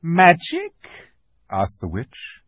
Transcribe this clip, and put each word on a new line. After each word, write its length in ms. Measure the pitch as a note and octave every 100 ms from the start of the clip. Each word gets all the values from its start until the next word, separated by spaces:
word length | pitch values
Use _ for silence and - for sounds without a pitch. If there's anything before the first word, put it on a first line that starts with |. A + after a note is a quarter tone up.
magic? 720 | E3 F3 F#3 F3 - E4 G4+ _ - - - _ _ _ _
asked 300 | F#2+ G2+ -
the 60 | F2+
witch. 540 | E2+ B2+ - - -